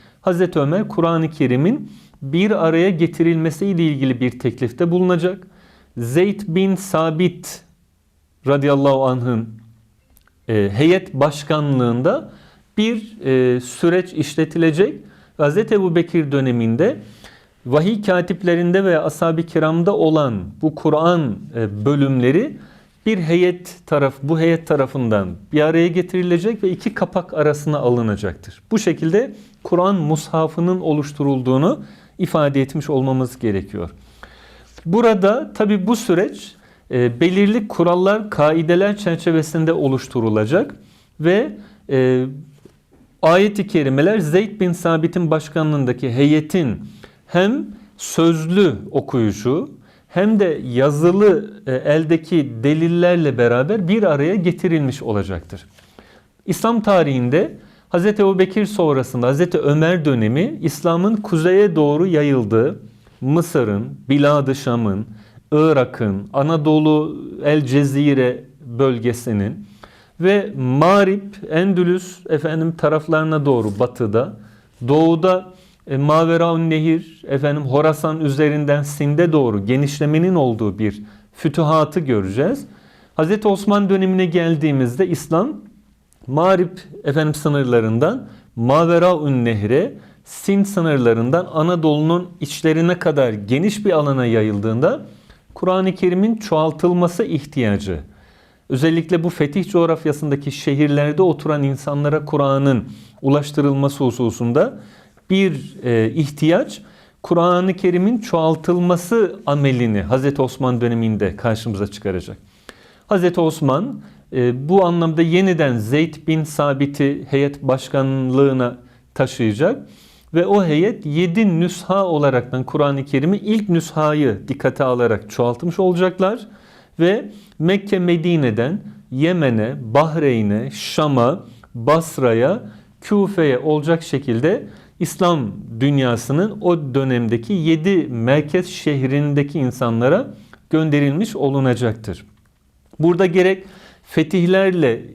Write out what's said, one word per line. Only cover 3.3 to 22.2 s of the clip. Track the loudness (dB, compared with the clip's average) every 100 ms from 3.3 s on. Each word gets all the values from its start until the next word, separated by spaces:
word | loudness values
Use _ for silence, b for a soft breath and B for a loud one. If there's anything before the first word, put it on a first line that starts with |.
| 2 0 -2 -2 0
ilgili | 0 0 -2 0
bir | -2 -2
teklifte | -6 -4 -4 -2 0
bulunacak. | 0 0 0 -2 -6 -14 b b b b -10
Zeyd | -2 2 2 0 -4
bin | 0 0 0
Sabit | -2 -2 0 0 0 -2 -12 -18 _ _ _ _ _ _ _ _ -2
radıyallahu | 0 2 2 2 2 2
anh'ın, | 0 -2 -2 -4 -12 -20 _ _ _ _ _ _ _ -2
e, | 0 0
heyet | 2 2 2 -2
başkanlığında | -2 -2 -2 -4 -2 0 0 0 0 0 -2 -6 B B B _ -4
bir, | -2 -2 -8 -8 0
e, | 2 2 0
süreç | -4 -2 0 0 0
işletilecek. | -6 -4 -4 -4 0 0 2 0 -4 B B B -2
Hazreti | 0 0 0 0
Ebu | 2 0
Bekir | 0 -2 0
döneminde | 0 0 0 0 2 0 -2 B B B B B _ -2
vahiy | 0 2 0
katiplerinde | 0 0 -2 -2 0 0 2 2
veya | 2 0
ashab-ı | 0 -2 -2 -2
kiramda | -2 0 0 2 2 2
olan | 2 2 0 -2 -8 -4
bu | -4 -2
Kur'an, | 0 2 2 2 0 -6 -8 -4
e, | -4 -2 0
bölümleri | 2 2 2